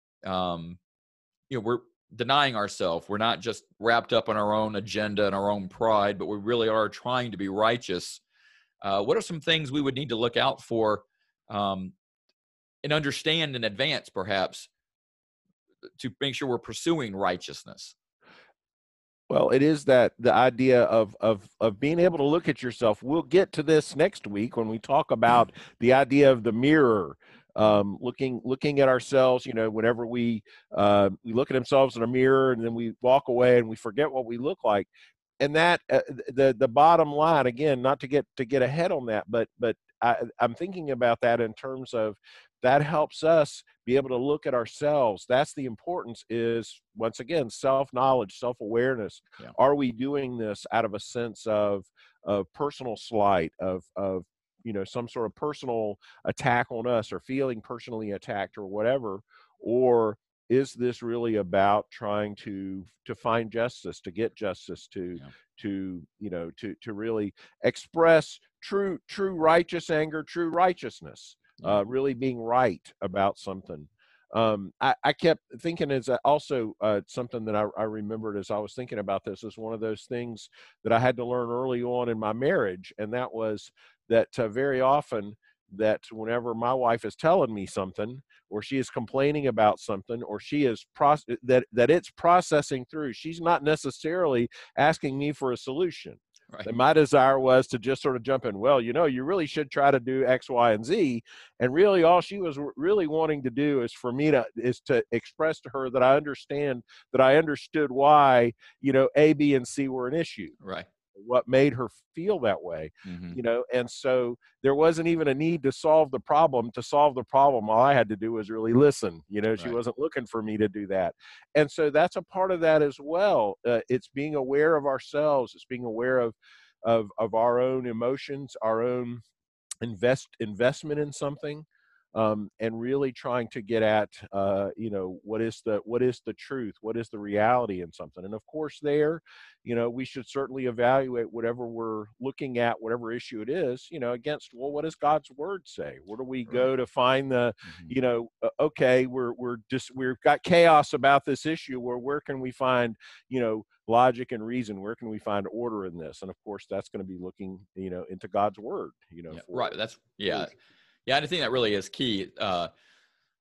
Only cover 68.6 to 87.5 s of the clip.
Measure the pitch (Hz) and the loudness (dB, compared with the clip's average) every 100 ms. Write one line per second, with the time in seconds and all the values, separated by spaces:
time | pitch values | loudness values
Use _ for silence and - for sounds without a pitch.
68.6 | - 202 381 339 _ - 196 175 160 170 | -6 -4 -4 -6 _ -6 -6 2 4 4
69.6 | 175 175 - 156 156 156 151 170 170 165 | 2 -6 -2 -2 -2 -6 -8 -6 -4 2
70.6 | 185 180 120 - 78 - - _ _ _ | 2 0 -8 -14 -20 -20 -20 _ _ _
71.6 | 95 101 101 131 139 120 131 120 113 123 | 0 0 0 -2 -2 -2 -4 -4 0 2
72.6 | 123 85 - - 98 98 98 - 101 95 | 2 -2 -12 -10 -6 0 0 0 -12 -12
73.6 | - 78 73 _ _ _ _ 110 113 104 | -12 -16 -16 _ _ _ _ 0 0 0
74.6 | 95 - 139 123 - - 165 151 _ 123 | -6 -4 -2 0 0 2 2 0 _ -10
75.6 | 170 170 147 135 117 120 135 151 - 135 | -8 -4 -2 -2 -2 0 2 0 0 -4
76.6 | 110 - 107 101 - - 120 120 110 107 | -4 -2 0 0 -4 -10 -8 -8 -4 -2
77.6 | 107 - 110 107 104 110 110 101 92 104 | -2 -4 -6 -6 -8 -8 -6 -8 -6 -6
78.6 | 104 - 123 113 98 98 113 95 110 113 | -6 -12 -10 -8 -4 -4 -6 -12 -14 -12
79.6 | 110 113 110 107 - 120 120 107 - _ | -10 -6 -6 -6 -8 -10 -8 -12 -18 _
80.6 | - _ 113 117 127 123 120 123 120 120 | -20 _ 2 4 4 0 -4 -4 -4 -4
81.6 | 131 123 120 123 120 110 107 113 139 185 | -2 -4 -2 -2 -2 -2 -4 -2 0 0
82.6 | 101 92 - - 107 120 127 113 110 104 | -2 -4 -14 -10 -6 -6 -6 -6 -6 -6
83.6 | - _ _ _ - 113 - - 113 113 | -10 _ _ _ 2 2 2 -4 -4 -2
84.6 | 139 131 131 147 - 113 101 110 _ _ | -2 0 2 2 0 -8 -8 -16 _ _
85.6 | _ 98 107 107 - 110 110 120 120 113 | _ -2 0 0 -4 -12 -4 -4 -4 -4
86.6 | 120 131 120 117 107 - 160 185 131 | -2 0 0 0 -4 -2 2 2 0